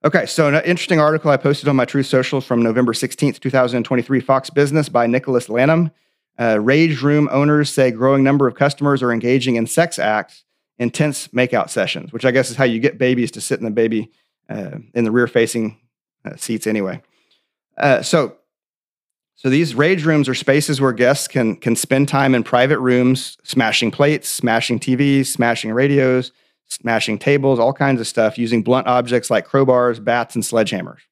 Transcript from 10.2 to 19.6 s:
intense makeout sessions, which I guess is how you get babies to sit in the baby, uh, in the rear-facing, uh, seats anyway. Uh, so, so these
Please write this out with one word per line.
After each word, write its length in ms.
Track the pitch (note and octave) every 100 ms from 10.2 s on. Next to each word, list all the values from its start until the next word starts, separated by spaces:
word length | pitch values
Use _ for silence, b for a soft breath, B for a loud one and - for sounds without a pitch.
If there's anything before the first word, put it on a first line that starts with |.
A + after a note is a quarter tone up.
| - - _ _ _ _
intense 500 | A#2+ - D3+ C3 -
makeout 400 | B2 B2 A2+ -
sessions, 460 | - F#2+ - E2
which 100 | A2+
I 60 | B2+
guess 180 | B2+ C3
is 80 | A#2
how 80 |
you 140 | C3 A2+
get 180 | B2+ A2
babies 340 | B2+ B2 A2+
to 100 | A2
sit 160 | - B2+
in 80 | A2+
the 40 |
baby, 400 | G#2+ A2+ A2 A2 _ _ _ _
uh, 300 | G#2+ F#2+ G#2 -
in 100 | A#2+
the 60 | A2+
rear-facing, 640 | A#2+ A#2 A#2+ A2+ A#2+ G#2+ A2 _ _ _ _
uh, 120 | - G#2
seats 300 | - A2 A2
anyway. 360 | A2 F#2+ F2 _ _ _ _ _ _ _ -
Uh, 240 | C#3+ B2+
so, 360 | - E3+ A#2+ - _ _ _ _ _ _ _ _ _
so 160 | _ C3
these 240 | C#3